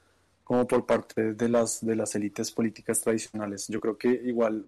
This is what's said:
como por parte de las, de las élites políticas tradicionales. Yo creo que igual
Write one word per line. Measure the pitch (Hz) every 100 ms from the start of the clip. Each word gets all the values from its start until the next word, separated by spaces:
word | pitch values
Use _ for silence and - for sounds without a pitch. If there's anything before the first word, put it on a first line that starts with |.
| _ _ _ _
como | - 123 120
por | 123 -
parte | 113 - - 110
de | 107 117
las, | 120 113 -
de | 113
las | 110 104
élites | 107 104 107 110
políticas | - 113 - - 110
tradicionales. | - 113 - 107 104 98 -
Yo | 107
creo | 113 107
que | 123
igual | 123 123 117 113 110